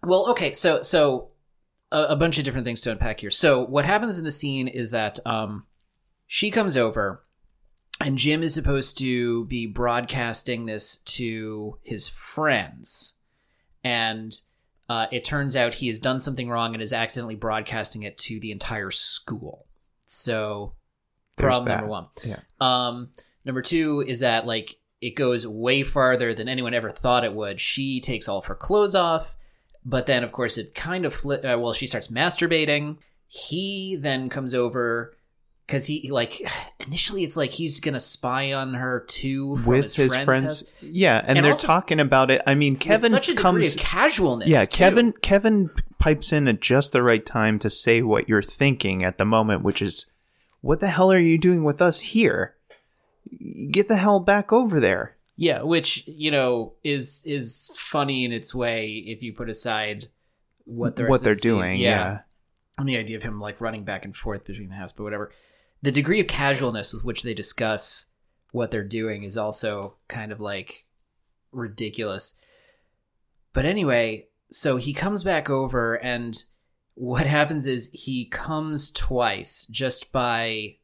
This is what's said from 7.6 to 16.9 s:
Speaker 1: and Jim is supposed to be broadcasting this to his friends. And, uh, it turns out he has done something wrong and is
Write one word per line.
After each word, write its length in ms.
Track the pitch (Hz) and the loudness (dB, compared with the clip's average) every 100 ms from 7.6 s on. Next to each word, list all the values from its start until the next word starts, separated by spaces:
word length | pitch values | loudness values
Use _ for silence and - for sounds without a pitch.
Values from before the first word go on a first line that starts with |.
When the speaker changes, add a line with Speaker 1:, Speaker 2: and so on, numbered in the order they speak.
| _ _ _ - | _ _ _ -6
Speaker 1:
and 180 | 143 135 | -2 0
Jim 260 | 139 156 | 2 0
is 100 | 160 | 0
supposed 440 | 156 143 139 135 - | 0 0 2 0 -2
to 460 | 131 123 120 117 113 | -2 0 0 -2 -4
be 200 | 123 113 | -6 -6
broadcasting 1000 | 101 120 120 120 135 117 110 - 117 113 | -4 -2 0 -2 -4 -2 -4 -4 -6 -6
this 300 | 110 - - | -4 -2 -2
to 800 | - - 120 113 110 107 107 - | -4 -4 -4 -6 -8 -8 -10 -12
his 240 | - 107 - | -12 -6 -6
friends. 1080 | - - - 156 127 92 64 - - - - _ _ _ _ _ _ | -6 -10 -2 0 0 -2 -8 -4 -2 -4 -8 _ _ _ _ _ _
And, 560 | 127 120 113 110 110 110 _ _ _ _ _ | -2 0 0 -4 -8 -12 _ _ _ _ _
uh, 200 | 113 113 | -4 -2
it 140 | 123 123 | -4 -4
turns 300 | 143 139 131 | -4 -2 2
out 200 | 120 113 | 0 0
he 120 | 127 | -4
has 120 | 110 | -2
done 200 | 127 131 | -2 -2
something 300 | 135 131 120 | -2 -4 -4
wrong 240 | 117 117 | -2 -4
and 100 | 113 | -4
is 100 | 110 | -4